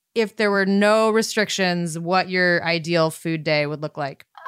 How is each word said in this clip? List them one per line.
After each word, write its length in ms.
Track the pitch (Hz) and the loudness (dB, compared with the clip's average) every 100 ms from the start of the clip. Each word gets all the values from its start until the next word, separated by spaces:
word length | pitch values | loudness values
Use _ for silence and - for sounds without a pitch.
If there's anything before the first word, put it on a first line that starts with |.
| _ 233 | _ -2
if 200 | 214 - | -2 0
there 140 | 208 | 0
were 160 | 196 190 | 2 2
no 440 | 196 208 220 220 | 4 4 4 4
restrictions, 880 | 220 220 226 196 - 185 175 175 160 | 2 0 -2 -2 0 -2 0 -4 -6
what 300 | 170 185 185 | -2 0 0
your 360 | 185 180 175 | 0 2 2
ideal 460 | 165 170 156 170 160 | 0 -4 0 0 0
food 340 | - 165 160 | -2 -6 -4
day 220 | 156 151 147 | 0 0 -2
would 160 | 151 | -6
look 140 | 151 - | -10 -8
like. 300 | 139 143 _ - | -10 -10 _ -8